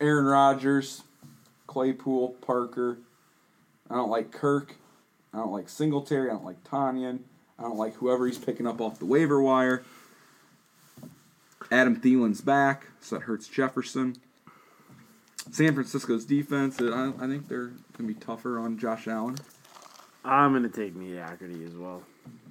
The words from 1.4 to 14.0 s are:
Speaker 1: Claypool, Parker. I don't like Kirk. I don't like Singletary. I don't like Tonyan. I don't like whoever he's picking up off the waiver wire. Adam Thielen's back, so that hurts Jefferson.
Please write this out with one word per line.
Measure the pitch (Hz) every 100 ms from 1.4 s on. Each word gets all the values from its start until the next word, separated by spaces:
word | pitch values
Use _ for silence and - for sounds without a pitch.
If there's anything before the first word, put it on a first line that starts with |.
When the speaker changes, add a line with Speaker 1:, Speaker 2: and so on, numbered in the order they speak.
| _ _ -
Speaker 1:
Claypool, | - 131 127 135 131 123 127
Parker. | - 123 120 123 123 117 - _ _ _ _ _ _ _ -
I |
don't | 127 113
like | 113 110
Kirk. | - 143 143 143 - _ _ _ _ _
I | 107
don't | 113
like | 101 -
Singletary. | - 156 143 139 143 131
I |
don't | 110
like | 92 -
Tonyan. | - 135 135 127 127 127 - _ _ -
I |
don't | 117 110
like | 110
whoever | - 127 127 127
he's | 120
picking | - 113 120
up | 113
off | 113 -
the |
waiver | 90 143 160 143
wire. | 135 131 127 127 - - - - _ _ _ _ _ _ _ - - - _ _ _ - -
Adam | 123 127 117
Thielen's | 131 127 117 101
back, | - 139 139 139 - -
so | - 107
that | -
hurts | 107 -
Jefferson. | - 131 131 123 135